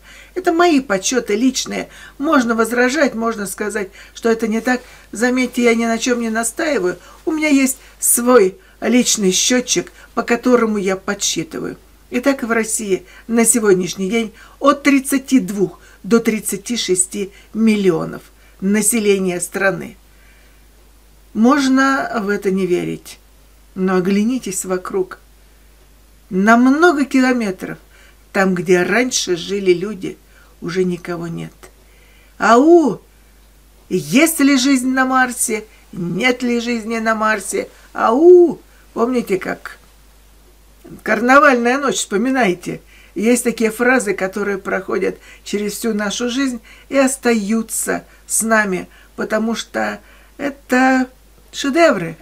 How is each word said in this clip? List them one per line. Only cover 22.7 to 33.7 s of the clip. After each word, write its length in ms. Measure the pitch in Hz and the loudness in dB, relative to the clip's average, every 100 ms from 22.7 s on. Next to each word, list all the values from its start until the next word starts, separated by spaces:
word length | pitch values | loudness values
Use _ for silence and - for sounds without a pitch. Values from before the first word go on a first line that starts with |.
| 175 165 165 - - _ _ _ _ _ | -2 -2 -8 -12 -20 _ _ _ _ _
но 220 | 196 190 185 | -4 0 0
оглянитесь 680 | 180 196 220 262 208 185 185 | 0 0 0 -2 -6 -8 -6
вокруг. 520 | 185 - 202 185 - _ _ _ _ _ _ _ _ _ _ - | -6 -4 -6 -6 -10 _ _ _ _ _ _ _ _ _ _ -6
На 260 | 185 208 233 | 0 4 6
много 480 | 254 285 349 302 | 6 6 4 4
километров, 760 | 262 262 254 247 214 185 - 165 - - - _ _ | 2 2 2 0 -4 -6 -10 -14 -18 -20 -20 _ _
там, 240 | - 190 180 | -2 0 0
где 280 | 170 180 | 2 2
раньше 520 | 175 214 254 - - 175 | 2 0 0 -2 -2 -4
жили 380 | 180 202 190 | -4 -2 0
люди, 440 | 175 202 190 - - _ - - _ | 0 -2 -8 -10 -12 _ -20 -20 _
уже 240 | 170 180 185 | -6 -2 -2
никого 420 | 175 175 170 170 | -2 -6 -8 -8
нет. 260 | 165 160 - - _ _ _ - _ _ - | -10 -12 -16 -20 _ _ _ -20 _ _ -2
Ау! 640 | 196 233 302 349 277 - - _ _ _ _ _ _ | 4 6 8 8 6 -2 -10 _ _ _ _ _ _